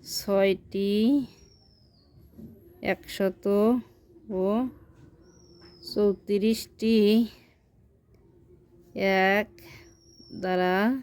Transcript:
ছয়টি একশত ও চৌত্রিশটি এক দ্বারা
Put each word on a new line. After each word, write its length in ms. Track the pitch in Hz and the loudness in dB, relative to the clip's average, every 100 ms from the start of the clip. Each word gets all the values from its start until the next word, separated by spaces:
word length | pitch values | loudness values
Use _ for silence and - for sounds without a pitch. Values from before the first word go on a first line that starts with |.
| - - | -12 -10
ছয়টি 760 | - 196 196 185 - 196 202 208 220 285 254 - - _ _ _ _ _ _ - - - - - - - - | -2 2 2 0 -4 -6 -2 0 2 0 -2 -14 -20 _ _ _ _ _ _ -20 -20 -20 -20 -20 -20 -12 -6
একশত 540 | 190 - - 196 185 202 202 214 247 - - _ - - 190 | -6 -8 -4 -4 -4 -2 2 2 0 -4 -20 _ -20 -10 -4
ও 20 | 190 214 254 - - - - - - - - - - - - | -2 -2 -4 -10 -20 -20 -20 -20 -20 -20 -20 -20 -20 -20 -10
চৌত্রিশটি 1040 | - 208 190 - 202 214 220 - _ 220 226 208 220 226 - _ _ _ _ _ _ _ _ _ _ _ - _ _ - - 196 190 190 | 0 0 0 -2 0 0 -2 -6 _ 2 4 4 4 0 -6 _ _ _ _ _ _ _ _ _ _ _ -20 _ _ -18 -4 0 2 2
এক 200 | 196 208 - - - - _ _ _ - - | 2 -2 -12 -20 -20 -20 _ _ _ -18 -10
দ্বারা 340 | 185 185 180 185 214 262 | -4 0 2 2 0 -2